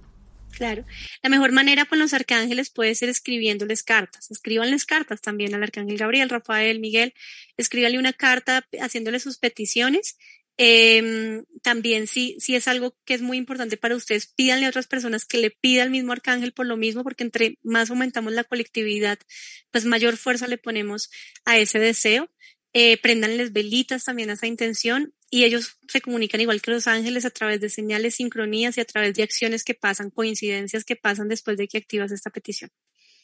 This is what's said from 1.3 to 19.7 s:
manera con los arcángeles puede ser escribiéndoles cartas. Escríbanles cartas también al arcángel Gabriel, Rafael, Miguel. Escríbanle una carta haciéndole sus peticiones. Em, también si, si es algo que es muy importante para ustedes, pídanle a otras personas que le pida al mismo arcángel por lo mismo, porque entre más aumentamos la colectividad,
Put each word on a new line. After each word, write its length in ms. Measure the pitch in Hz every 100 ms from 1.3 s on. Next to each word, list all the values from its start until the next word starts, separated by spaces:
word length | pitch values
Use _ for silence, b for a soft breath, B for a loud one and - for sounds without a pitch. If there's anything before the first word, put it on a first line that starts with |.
| 269 269
manera 320 | 262 277 285
con 160 | 294 311
los 140 | 311
arcángeles 560 | 269 262 233 233 247 277
puede 260 | - 220 226
ser 140 | 247
escribiéndoles 760 | 247 - 240 220 208 208 220
cartas. 480 | - 226 190 - -
Escríbanles 540 | 214 - 220 240 269 -
cartas 340 | 311 311 214
también 320 | 214 208 202
al 100 | 208
arcángel 340 | 208 208 202 208
Gabriel, 320 | 220 269 262
Rafael, 500 | 240 233 214 220 220
Miguel. 340 | 220 226 240 - B B B -
Escríbanle 420 | 240 247 233 247
una 140 | 262
carta 520 | - 269 254 - 254 - -
haciéndole 400 | 254 233 220 247
sus 180 | 277 254
peticiones. 800 | 240 - 208 233 254 320 - - B B _ -
Em, 880 | 233 226 226 226 226 226 220 220 - 330
también 420 | 247 240 226 220 214
si, 300 | 262 247 -
si 160 | - 254
es 120 | 262
algo 280 | 254 247 _ -
que 100 | 254
es 60 |
muy 160 | 247 254
importante 400 | 247 254 233 214
para 180 | 233 240
ustedes, 320 | - 214 -
pídanle 380 | - 262 254 269
a 40 |
otras 160 | 262 254
personas 400 | 262 240 220 -
que 140 | 240
le 100 | 220
pida 320 | - 254 254
al 80 | 254
mismo 220 | 262 247
arcángel 400 | 240 - 247 247
por 160 | 254 247
lo 100 | 226
mismo, 260 | 220 220
porque 200 | 254 254
entre 340 | 240 - 226 -
más 260 | 226 226 226
aumentamos 440 | 247 262 240 220
la 100 | 226
colectividad, 720 | 240 247 226 - 214 208 208 208 _ B B B B